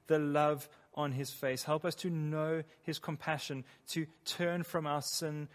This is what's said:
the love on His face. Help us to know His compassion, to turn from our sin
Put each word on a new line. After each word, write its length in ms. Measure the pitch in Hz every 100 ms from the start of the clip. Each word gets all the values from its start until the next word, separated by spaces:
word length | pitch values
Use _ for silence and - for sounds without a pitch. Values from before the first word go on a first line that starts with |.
| -
the 120 | 156
love 480 | 147 147 151 147 - - - -
on 180 | 147
His 180 | 131 139
face. 320 | - 135 127
Help 220 | - 156 175
us 100 | 165
to 140 | 185
know 540 | 165 151 156 156 165 156 -
His 160 | - 156
compassion, 640 | - 151 - 147 - 135 123 - -
to 180 | 165 156 - -
turn 380 | - 175 175
from 220 | 165 170 151
our 160 | 147
sin 460 | - - 160 151 147